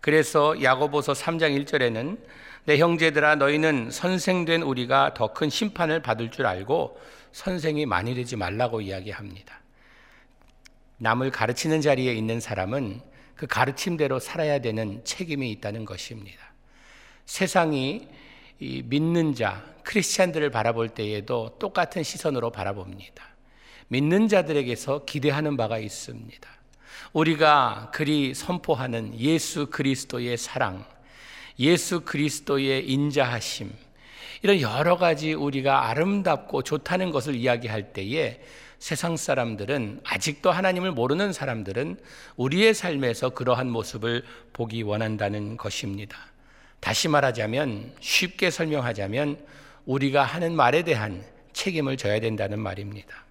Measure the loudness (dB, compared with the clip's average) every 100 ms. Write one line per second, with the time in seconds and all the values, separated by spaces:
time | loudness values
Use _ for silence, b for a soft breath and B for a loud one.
0 | 4 4 4 4 4 4 4 4 2 0
1 | 0 -2 -2 2 2 2 0 2 2 0
2 | -4 -8 B B B B 2 6 6 6
3 | 4 4 4 6 4 4 4 2 -2 -2
4 | 0 0 2 0 2 0 0 -2 2 4
5 | 4 2 -4 0 -2 0 -4 0 0 0
6 | 0 -2 -2 -2 -2 -2 -2 -2 -2 B
7 | B B B -8 -6 -2 -2 -2 0 0
8 | 0 -4 -6 -4 -4 0 0 -2 -6 -8
9 | -8 -12 -12 -16 -20 -20 _ b b b
10 | b b b _ -20 _ -20 _ _ _
11 | 2 2 0 0 -2 0 0 2 4 2
12 | 2 0 -2 -2 -4 -4 -2 -2 -4 -8
13 | -16 B B -14 -6 0 0 0 -4 0
14 | 0 -2 -4 -4 0 0 0 -2 -4 -6
15 | -10 -8 -6 -4 -4 -6 -8 -8 -10 -12
16 | -12 -14 -16 -20 -20 -20 _ b b b
17 | b b b -2 2 4 4 2 -2 -4
18 | -10 B B B B B -10 -8 -2 0
19 | 2 4 2 2 -2 -2 -14 -16 -2 0
20 | 0 2 2 2 0 2 2 2 -2 -4
21 | -4 -4 -2 -4 -4 -6 -4 0 0 -2
22 | -6 -2 -2 0 -2 -4 -6 -6 -10 -14
23 | -18 -20 -20 -20 B B B B B 0
24 | 4 6 6 4 4 0 0 -4 -2 -4
25 | -2 0 2 2 0 0 -2 -2 -6 -10
26 | -12 -14 -16 -18 -20 -20 -20 B B B
27 | B 2 4 6 8 8 6 0 -10 -4
28 | 0 2 0 -2 -4 -4 0 -2 0 -4
29 | -6 -2 2 2 0 -4 -6 -2 0 0
30 | -4 -6 -4 -4 -6 -2 -2 -4 -14 -20
31 | B B B B B B 4 4 2 -4
32 | -4 -2 -2 -2 -2 0 2 0 0 0
33 | 2 2 2 0 -6 -8 -10 -14 -20 -20
34 | B B B B 4 4 4 2 2 4
35 | 4 2 -2 -2 -2 0 2 2 2 0
36 | 0 2 2 0 0 -4 -2 -4 -2 -2
37 | 0 -2 -2 -2 0 0 -2 -6 -8 -8
38 | -6 -2 -4 -6 B B B B -6 -4
39 | -2 -4 -2 0 0 -4 -4 -4 -4 -8
40 | -6 -4 -2 0 2 2 2 0 -2 0
41 | 0 2 0 -2 -6 -6 -6 -6 -6 -8
42 | B B B B 0 4 4 4 0 0
43 | 0 0 -2 -2 2 2 2 -2 -4 -4
44 | -2 -4 B B B -8 -6 -4 -2 -2
45 | -2 -2 -2 -4 -6 -8 -8 -6 -6 -8
46 | -10 -16 -20 _ b b b b -2 0
47 | 4 4 4 2 -2 0 -2 -4 -10 -14
48 | 0 0 0 0 0 0 -2 0 -2 -2
49 | -2 -2 -2 -4 B B B B -4 0
50 | 4 4 4 2 -2 4 6 6 2 0
51 | 0 -6 -12 -20 -16 -6 -4 -2 -2 -2
52 | 0 0 0 -2 -4 -4 -6 -6 -10 -12
53 | -16 -20 -20